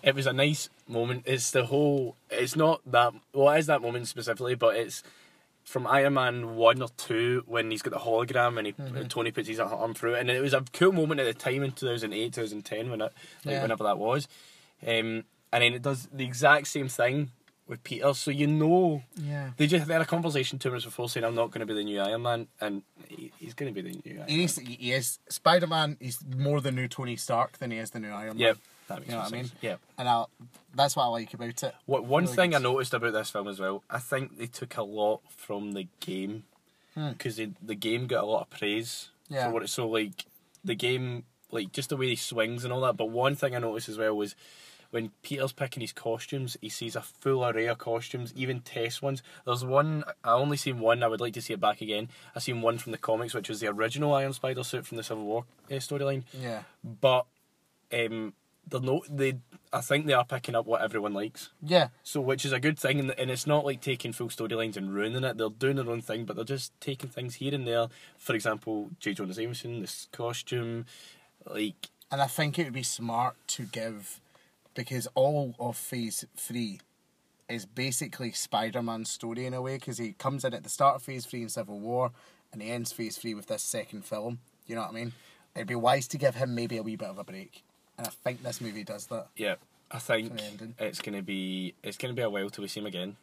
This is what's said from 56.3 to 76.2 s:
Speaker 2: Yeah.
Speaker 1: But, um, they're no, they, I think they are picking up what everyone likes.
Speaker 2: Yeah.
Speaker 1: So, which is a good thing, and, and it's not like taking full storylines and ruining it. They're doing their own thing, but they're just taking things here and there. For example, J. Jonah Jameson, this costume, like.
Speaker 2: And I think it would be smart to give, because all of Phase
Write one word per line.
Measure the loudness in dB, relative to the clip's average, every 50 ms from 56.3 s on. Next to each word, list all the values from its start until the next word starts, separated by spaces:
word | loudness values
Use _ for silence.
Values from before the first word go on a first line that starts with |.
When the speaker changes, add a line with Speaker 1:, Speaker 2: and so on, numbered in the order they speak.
| -12 -10
Speaker 2:
Yeah. | -8 -6 -6 -8 -10 -14 -20 _ -14
Speaker 1:
But, | -14 -8 4 6 6 6 6 2 _ _ _ _ _ _ _ _ _ _ _ _ _
um, | -2 0 0 0 -2 -4 -6 -6 -8 _ _ _ _ _ _
they're | -6 -4 -2
no, | 0 2 0 0 0 -4
they, | -2 0 0 0 0 -2 -10 _ -20 -20 _ _ -4
I | -4
think | 0 2 2 2 4
they | 4 4
are | 4 4
picking | 2 -2 -6 -4 0 0
up | 0 2
what | 2 2 2 2
everyone | 0 0 0 -2 0 -2
likes. | -2 -4 -4 -6 -12 -18 -18 _ _
Speaker 2:
Yeah. | -2 4 6 6 6 6 0 _ _
Speaker 1:
So, | -6 -4 -2
which | 2 2 0 0 2
is | 0
a | 0 2
good | 2 2 0
thing, | 2 0 2 2 2
and, | 2 0 -2
and | -2 -2 -2
it's | -2 -2 2
not | 2 4 4 4
like | 2 -2 -2
taking | -2 -4 -4 -2 -4 -8 -4
full | -4 -6 -6
storylines | -4 -4 -4 -2 0 0 0 -2 -2
and | -4 -6 -4 -2
ruining | 0 0 0 0 0 -2
it. | -2 -2 -2
They're | -2 -4
doing | -2 0 0 2 2
their | 2 0 -2
own | -4 -4
thing, | -4 -6 -6 -6 -4
but | -6 -6
they're | -6 -4
just | -4 -4 -6 -6 -10 _ _
taking | -8 -8 -8 -6 -8 -12
things | -10 -8 -8 -8 -8
here | -6 -4 -2 -2
and | -2 -2
there. | 0 2 2 2 0 -2 -16 -20 -20 _ _
For | -2 -2 0
example, | 2 2 0 0 0 -2 -4 -2 -2 -4 -6 -10 _
J. | -4 -4 -4
Jonah | -2 -4 -6 -4
Jameson, | -4 -4 -6 -6 -8 -8 -8 -6 -6
this | -8 -8 -10 -12 -14 _
costume, | -10 -6 -4 -4 -4 -6 -6 -4 -4 -4 -2 -2 -4 -6 -8 -10 -14 -20 -20 -20 -20 -20 _ _ _ _ -16
like. | -10 -4 -2 -2 -2 -2 _ -16 -18 _ _ -10 _
Speaker 2:
And | 0 0
I | 0
think | 2 2 0 0 0 2 0
it | -2
would | -2 -2
be | -4 -4
smart | -4 -4 -4 -4 -2 0 2 0 0 -2 _ _
to | -8 -6 -6 -6
give, | -8 -6 -6 -6 -6 -6 -8 -12 -14 -16 -16 _ _ _ _ _ _ _ _ _ _ _
because | -10 -6 -4 -4 -4 -4 -2 2
all | 4 4 6 4 2 0 -2 -4 -4
of | -6 -6 -4
Phase | -6 -8 -6 -4 -4 -4 -2 -4 -6